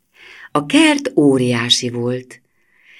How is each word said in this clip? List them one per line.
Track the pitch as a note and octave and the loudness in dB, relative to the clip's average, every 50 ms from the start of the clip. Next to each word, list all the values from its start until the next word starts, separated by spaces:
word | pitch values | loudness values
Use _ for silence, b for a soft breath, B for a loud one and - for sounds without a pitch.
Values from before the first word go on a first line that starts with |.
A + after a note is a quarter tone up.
| _ _ B B B B B B B B B | _ _ B B B B B B B B B
A | D3 D3 | -6 -4
kert | D3 A#3+ C#4+ E4 D#4 D4+ C#4 C#4+ - - | 0 2 2 4 4 2 0 -4 -4 0
óriási | - D3+ C#3+ C3+ C3 B2+ B2 B2 A#2 A#2 A#2+ A#2 - - B2 | 2 4 4 4 2 2 0 0 -2 0 -2 -2 -2 -2 -4
volt, | A#2 A#2+ A#2+ B2 B2+ B2+ B2 - - - b b b b b b b b b b b b | -6 -6 -4 -4 -6 -6 -10 -14 -20 -20 b b b b b b b b b b b b